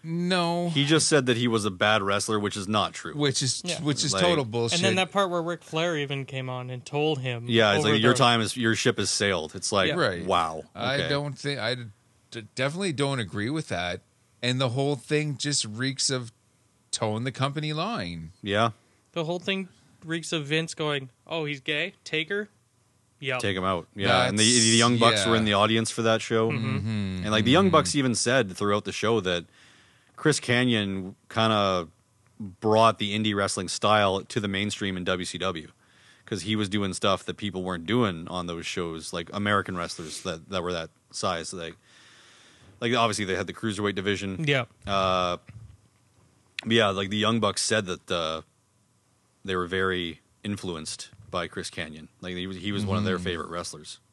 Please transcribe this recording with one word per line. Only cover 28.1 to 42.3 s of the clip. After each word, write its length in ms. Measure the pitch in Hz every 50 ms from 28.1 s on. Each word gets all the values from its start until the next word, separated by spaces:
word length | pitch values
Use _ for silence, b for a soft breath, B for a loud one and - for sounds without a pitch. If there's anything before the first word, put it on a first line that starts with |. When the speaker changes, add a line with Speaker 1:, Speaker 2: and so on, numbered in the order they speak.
| 117
Speaker 2:
said 400 | - - 117 123 135 120 98 90
throughout 300 | - 104 101 101 104 -
the 80 | - 98
show 260 | - - 107 117 113
that 240 | 92 92 90 87 85 - b b b b b b b b b b b b b
Chris 260 | - - 156 143 -
Kanyon 720 | - - 123 120 127 127 120 110 101 98 98 95 92 92 104 _ _ _
kinda 580 | - 110 113 113 110 104 101 98 92 90 85 80 - _ _ _ _ _ _ _ _ _ 110 98 92 _
brought 400 | - 110 107 110 113 113 107 -
the 180 | 110 101 101 107
indie 160 | 110 107 104
wrestling 360 | 101 98 95 - - 95 85
style 520 | - - - 104 107 107 104 98 95 98 90
to 160 | - - 120
the 80 | 104 101
mainstream 480 | 98 95 101 104 101 - 107 98 95 92
in 80 | 90
W 180 | 90 92 90 90
C 140 | - - 90
W 320 | 95 95 90 82 78 - - b b b b b b b b b b
'cause 160 | - 117 95
he 160 | 80 101 110 107
was 100 | 107 95
doing 260 | 95 107 101 95 90
stuff 300 | - - 104 95 90 -
that 140 | - 87 -
people 260 | - 104 85 92 92
weren't 220 | 92 92 85 82
doing 420 | 82 107 123 120 104 90 82 82 -
on 180 | 87 90 87 85
those 180 | 85 82 80
shows, 480 | - - - 87 85 82 82 80 - -
like, 160 | 87 85 82
American 460 | - 104 101 104 104 98 92 - 95 90
wrestlers 440 | 85 80 - - 85 78 76 - -
that, 260 | 95 85 80 76 -
that 120 | 98 92
were 120 | 85 90 90
that 160 | 82 80 82 _ _ _ _
size. 420 | - - - 98 90 82 82 - -
Like, 240 | 90 82 82 80 - B B B B B B B B B B